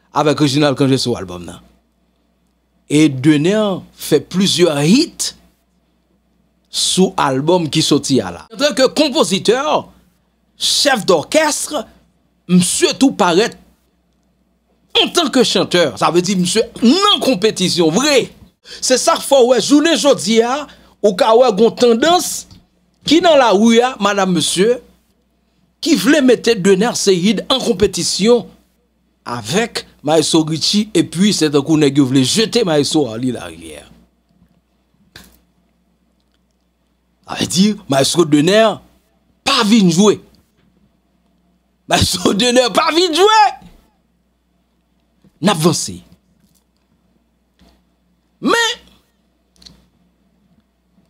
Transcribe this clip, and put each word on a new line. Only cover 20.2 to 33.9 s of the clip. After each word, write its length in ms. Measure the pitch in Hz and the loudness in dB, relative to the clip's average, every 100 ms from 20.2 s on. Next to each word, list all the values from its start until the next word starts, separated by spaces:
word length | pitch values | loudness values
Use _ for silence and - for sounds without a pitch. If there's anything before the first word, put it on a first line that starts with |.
| 151 226 233 | 0 0 0
a, 220 | 277 285 - _ _ | -4 -8 -18 _ _
ou 140 | 208 180 | -2 0
ka 140 | 240 | 2
wè 160 | 226 254 | 4 4
g 160 | 190 226 | 2 0
on 80 | |
tandans 560 | 220 240 226 302 359 - - - - _ _ _ _ - | 2 0 2 2 0 -2 -10 -16 -20 _ _ _ _ 0
ki 160 | 320 | 2
nan 160 | 349 294 | 4 4
lari 400 | 240 196 226 233 | 4 2 4 2
a. 140 | 247 262 | 0 -2
Madam, 380 | 247 202 185 175 | -2 -2 -2 -2
mesye 400 | - 160 214 247 - _ _ _ _ _ _ _ _ _ | -2 0 0 0 -6 _ _ _ _ _ _ _ _ _
ki 160 | 302 254 | -2 0
vle 240 | 202 311 | 2 2
mete 320 | 254 233 226 | 2 2 0
Denè 400 | 220 185 190 233 | 0 2 2 0
Seyid 480 | 190 - 185 185 190 - | -2 0 2 0 -2 -2
an 160 | 262 | -4
konpetisyon 840 | 233 190 202 185 165 - 202 240 - _ _ _ _ _ _ _ - | -2 -2 -2 -2 -6 -2 2 2 0 _ _ _ _ _ _ _ -14
avèk 640 | 120 107 170 233 - - _ 139 | -12 -6 -4 -4 -8 -14 _ 0
mayestwo 380 | 160 147 165 156 | 0 2 0 0
Richi, 420 | 156 - 208 214 | -2 -2 -2 -2
epi 400 | 170 156 160 208 | -2 -4 -2 -2
se 160 | - 156 | 0 0
tankou 280 | 143 135 156 | 0 0 2
nèg 200 | 143 135 | 2 2
yo 80 | 131 | 2
vle 140 | 135 131 | 2 0
jete 380 | 196 220 233 196 | 0 -2 -2 0
mayestwo 420 | 151 139 156 127 | 0 0 -2 -2
Hali 240 | 110 127 | -4 -6
Larivyè 480 | 110 87 82 80 76 | -6 -12 -16 -18 -20
a. 60 | - | -20